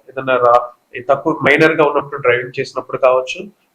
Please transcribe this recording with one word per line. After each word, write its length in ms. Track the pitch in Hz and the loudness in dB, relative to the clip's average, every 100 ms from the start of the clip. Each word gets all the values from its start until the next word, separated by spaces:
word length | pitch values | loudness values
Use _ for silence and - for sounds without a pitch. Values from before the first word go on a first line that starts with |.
| - | -16
ఏదన్నా 280 | 135 131 127 | -10 -2 0
రా-, 640 | 120 120 - - _ 131 | 4 4 2 -10 _ -12
ఈ 40 | 123 | -4
తక్కువ 220 | 139 160 | -2 -2
మైనర్ 400 | 151 143 151 156 | -2 2 4 4
గా 120 | 160 | 4
ఉన్నప్పుడు 360 | 147 160 - 139 | 0 0 -6 -4
డ్రైవింగ్ 400 | 127 120 127 135 | 0 0 -2 -8
చేసినప్పుడు 360 | 127 131 - 131 | -8 -8 -10 0
కావచ్చు, 500 | 131 127 127 180 202 - _ | 2 2 -2 -10 -14 -20 _